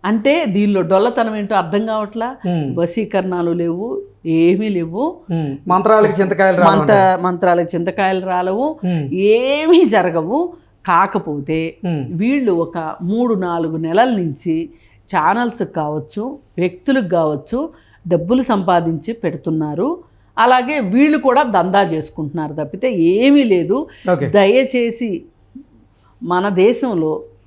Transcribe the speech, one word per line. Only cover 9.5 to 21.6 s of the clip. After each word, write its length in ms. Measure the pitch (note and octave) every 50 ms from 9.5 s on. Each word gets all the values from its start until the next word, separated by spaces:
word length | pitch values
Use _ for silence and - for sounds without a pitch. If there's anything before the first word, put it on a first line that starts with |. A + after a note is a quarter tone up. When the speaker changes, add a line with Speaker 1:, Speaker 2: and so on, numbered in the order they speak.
| C#5 D4+ D#4+ D#4+ F4+ E4 F#4
Speaker 1:
జరగవు. 680 | A3+ G#3+ G3+ F3+ F3+ D#3+ E3+ D#3 E3+ A3+ D4+ F4 F4 - - _ _ _ _ _
కాకపోతే 920 | - F3 E3+ F#3+ G3+ - G3+ - E3 D3 D3 C#3+ C#3+ D#3+ D#3+ D#3+ E3 - _ -
Speaker 2:
Hmm. 180 | F3+ E3 D3 B2+ A#2+
Speaker 1:
వీళ్ళు 420 | F3 D#3+ G#3 A#3+ C#4 C#4+ C4 G#3+
ఒక 440 | F3+ E3+ E3 E3 - F3 D#3+ D#3 - -
మూడు 320 | E3+ E3+ G#3 A#3 B3 A#3+ A3+
నాలుగు 440 | F#3+ F#3 F3 E3+ E3+ E3 D#3 D#3+
నెలల 320 | E3 E3 D#3+ E3 G3+ A#3+ C4
నుంచి 600 | A#3+ G3 F3 D#3+ C#3 - - F3+ D#3+ E3 E3+ - - _ _ _ _ _ _ _ G3
ఛానల్స్ 480 | F3 D3+ E3+ G3+ A#3 A#3+ A#3 - - G3
కావచ్చు, 760 | - - E3+ D3+ D3+ D3+ D#3 D3+ - - G#3 G#3+ C4 C#4+ D4 _ _ _
వ్యక్తులకు 500 | - F3 F3+ F3+ - _ - C4 C4 G#3+
కావచ్చు, 640 | E3+ F3+ E3+ D#3+ D#3 D3+ C#3+ C#3+ - A3+ B3+ D4+ D#4+ - _ _ _ _ _ _
డబ్బులు 340 | F3 F3 E3 E3 F3 A#3+ C4
సంపాదించి 720 | B3+ - A3+ G3 F3+ F#3+ F3+ F3 E3 E3 E3 D3+ D3+ - A3+
పెడుతున్నారు. 920 | A3+ - E3+ E3 F#3 - E3 D#3+ D#3 D3+ D3+ D3 D#3+ G#3 C#4+ F#4+ F4+ - _ _ _ _ _ _
అలాగే 420 | - A3+ B3 B3+ B3+ B3 B3 D4+ D4
వీళ్ళు 380 | A3+ F3+ F#3+ B3 C#4+ D4+ D4+
కూడా 260 | C#4+ A#3 C#4 B3 C4+ D4+
దందా 380 | B3 G3+ F#3